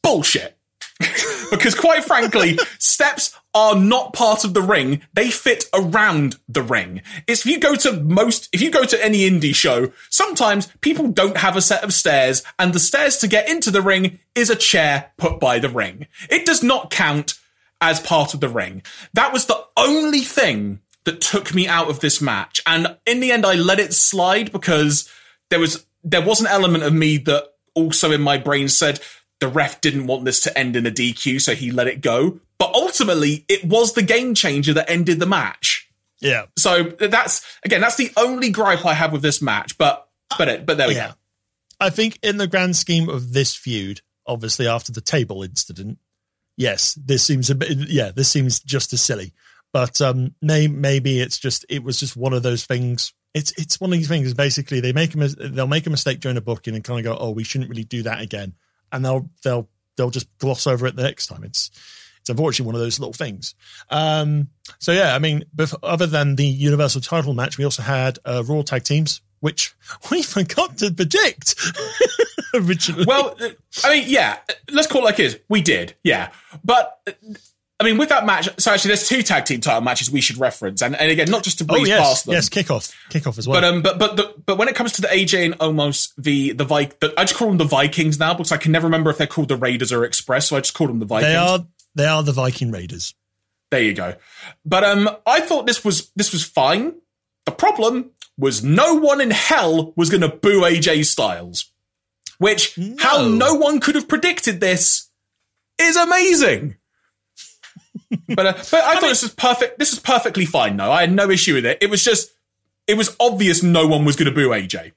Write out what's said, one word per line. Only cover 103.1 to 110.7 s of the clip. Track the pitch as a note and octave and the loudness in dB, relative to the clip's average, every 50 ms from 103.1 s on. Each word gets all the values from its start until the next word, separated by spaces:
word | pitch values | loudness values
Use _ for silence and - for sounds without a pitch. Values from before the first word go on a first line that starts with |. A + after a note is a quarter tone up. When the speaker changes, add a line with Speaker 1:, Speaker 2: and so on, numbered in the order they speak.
| D4 C#4+ C4 | 4 4 4
Speaker 1:
no | A3+ A3 A3+ B3+ C#4+ D#4+ | 2 4 4 4 2 4
one | C#4+ D#4 C#4+ D4+ C4+ | 2 2 2 2 2
could | - C#4 D4 | 0 0 0
have | D4 C#4+ | 0 0
predicted | - D#4 - - F4+ F4 E4+ - A#3+ G3+ E3+ | 0 -2 0 0 -2 -2 0 -2 -4 -2 0
this | G3+ F#3 F3+ F3 - - - - - _ _ _ _ _ _ _ _ _ _ _ _ _ _ - | 0 0 2 2 2 0 0 0 -4 _ _ _ _ _ _ _ _ _ _ _ _ _ _ 2
is | E4 E4+ D#4+ | 2 4 6
amazing. | F4 E4+ E4+ F4+ F#4 F#4 F#4+ F4 D4 C#4 F#3+ B2+ G2 D3 D3 G2+ _ | 4 4 4 4 4 6 4 4 4 4 2 2 0 -4 -10 -12 _
<laughs> | _ _ _ _ _ _ _ _ _ _ _ - - - _ _ - - _ - _ _ _ - _ _ A#3 E3+ - | _ _ _ _ _ _ _ _ _ _ _ -20 -20 -20 _ _ -20 -20 _ -20 _ _ _ -20 _ _ -8 -8 -4
But, | - A3+ G3 F#3+ | -4 -2 2 2
uh, | F#3+ F#3 F#3+ - - | 2 0 -2 -4 2
but | - | 2
I | E4 - C#4+ | 4 4 4
Speaker 2:
I | E4 | 2
Speaker 1:
thought | F4+ F4 | 2 2
Speaker 2:
mean, | D4 | 2
Speaker 1:
this | B3 - A#3+ | 2 0 0
was | A3+ - | -2 -4
perfect. | - - B3+ A#3+ B3 A#3+ A#3+ - - | 0 2 2 2 2 0 -2 -2 -2
This | D4 - - | -2 -2 -2
is | - | -2
perfectly | - - B3+ A#3+ A#3+ A#3 - G3 F3+ | 0 2 2 2 2 0 -2 -2 -2
fine, | D#3 - C#3+ A#2 G#2 | 0 0 0 0 0